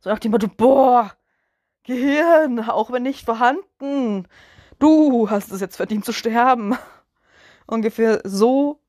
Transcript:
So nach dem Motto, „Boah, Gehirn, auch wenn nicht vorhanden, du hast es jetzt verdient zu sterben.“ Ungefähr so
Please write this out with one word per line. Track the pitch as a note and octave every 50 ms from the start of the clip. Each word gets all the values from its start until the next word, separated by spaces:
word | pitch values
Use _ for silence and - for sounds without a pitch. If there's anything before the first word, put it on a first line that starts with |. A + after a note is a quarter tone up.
So | _ -
nach | G#3 G#3
dem | - A#3
Motto, | G#3 A#3 G3 G#3
„Boah, | - _ A3 B3+ C4+ C#4 C4 C4 B3 A#3+ A3+ G3 - _ _ _ _ _ _ _ _ _ _ _ _ _ _
Gehirn, | - B3 B3+ B3 C#4+ C#4 D4+ D#4 E4+ E4+ D#4 D#4 D4 B3 A#3
auch | A3 A3 - - A3 - A#3+
wenn | B3+ B3
nicht | C4 C4+ - -
vorhanden, | - A#3 A3+ B3 A#3+ C#4 F4+ G4+ _ _ _ - C#4 C#4 C#4 B3+ A3+ G#3 G3 F3+ _ _ _ - _ _ _ _ _ _ _
du | C4 D4+ D#4 D#4 D#4 D4 B3+ A#3+ A3 G3+
hast | A3 G3+ G3 - F#3+
es | F#3+
jetzt | G3 F#3 -
verdient | - - G3 A3 G#3+ G3+
zu | - A3
sterben.“ | - - A3+ A3 A#3 A#3+ C4 B3+ A#3+ G#3+ G3+ F3 - - - - _ _ _ _ _ _ _ _ _ _ _ _ _ _
Ungefähr | - A3 A3+ A3 A3+ - - A3+ A3+ A3 - -
so | - F#3+ G3 G#3 A#3+ C4 C4+ C#4+ C#4+ D4+ D4 _